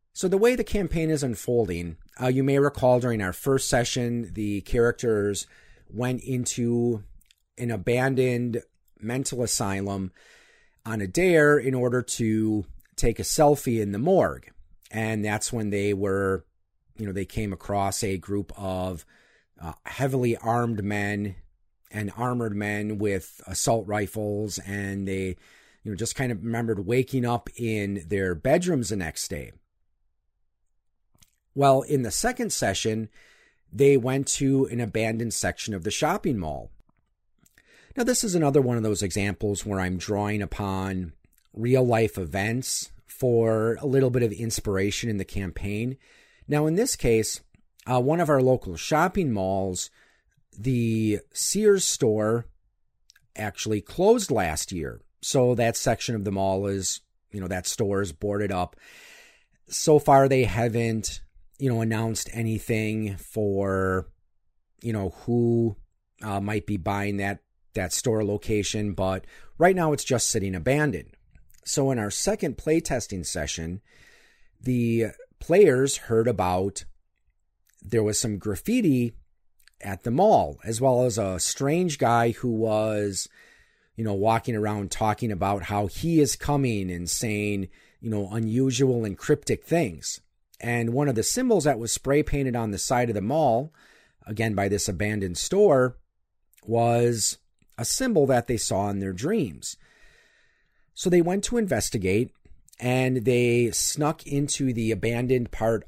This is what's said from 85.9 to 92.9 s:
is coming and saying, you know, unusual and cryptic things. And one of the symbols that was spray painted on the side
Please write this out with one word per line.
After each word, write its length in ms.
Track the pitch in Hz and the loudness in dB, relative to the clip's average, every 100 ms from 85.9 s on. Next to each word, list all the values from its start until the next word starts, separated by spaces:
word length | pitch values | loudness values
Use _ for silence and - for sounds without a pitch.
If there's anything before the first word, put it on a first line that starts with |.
| - 165 160 | -2 2 4
is 160 | 139 - | 4 0
coming 540 | - 143 127 104 92 | 0 0 2 0 -4
and 200 | 87 87 | -6 -4
saying, 580 | - 117 104 104 101 92 - _ _ | -4 -2 -2 -2 -2 -6 -12 _ _
you 100 | - | -4
know, 180 | 104 95 | -4 -2
unusual 760 | 113 110 120 131 123 131 120 | -2 0 2 2 2 2 2
and 140 | 110 92 | -2 -4
cryptic 460 | - 147 - 107 | 0 0 0 -4
things. 560 | - 170 120 78 - - _ _ _ - | 0 0 0 -6 -10 -12 _ _ _ -10
And 340 | 117 120 117 | -4 -2 0
one 140 | 123 147 | 0 0
of 60 | |
the 80 | 113 | 0
symbols 420 | - 247 254 202 | 0 0 2 4
that 140 | 147 113 | 2 0
was 140 | 117 | -2
spray 300 | - 135 147 | -4 0 2
painted 340 | 147 143 135 120 | 2 0 0 -2
on 140 | 113 | -2
the 80 | 95 | -4
side 320 | - | 0